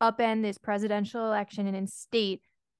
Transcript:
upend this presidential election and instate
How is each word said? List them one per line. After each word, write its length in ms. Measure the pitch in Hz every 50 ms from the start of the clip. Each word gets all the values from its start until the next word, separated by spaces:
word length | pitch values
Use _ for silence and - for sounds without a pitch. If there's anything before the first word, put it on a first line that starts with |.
upend 420 | 226 233 226 240 233 226 220 220
this 140 | 220 208 196
presidential 720 | - - 220 208 202 214 208 208 208 202 208 - 233 226
election 400 | 220 214 208 202 - - 208 202
and 100 | 196 190
instate 640 | 190 196 196 - - - - - 226 214 190 185 - _ _ _ _ _ _ _